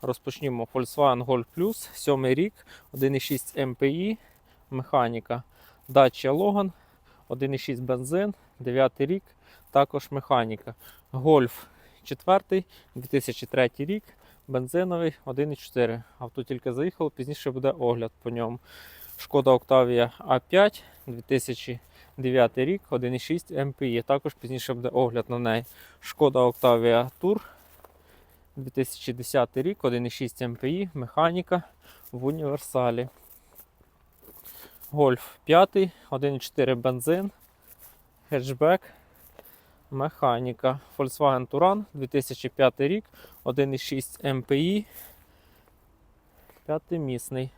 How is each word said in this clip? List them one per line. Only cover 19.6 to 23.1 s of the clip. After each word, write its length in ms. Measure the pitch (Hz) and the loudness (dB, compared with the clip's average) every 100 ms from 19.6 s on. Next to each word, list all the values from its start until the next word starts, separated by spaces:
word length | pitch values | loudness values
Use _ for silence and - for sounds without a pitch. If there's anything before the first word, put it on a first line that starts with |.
| - 131 123 123 120 - | 6 4 6 4 2 0
А 220 | - 131 | -2 -2
п'ять, 440 | _ 180 208 - - - - | _ 4 4 2 -20 -20 -16
дві 140 | 120 | -14
тисячі 580 | - 135 - 120 - 120 _ _ - - | -2 -2 -2 -10 -10 -14 _ _ -20 -6
дев'ятий 480 | 127 131 117 - 131 | 0 4 4 4 -2
рік, 160 | 190 _ | -2 _
один 260 | 127 123 | -4 -2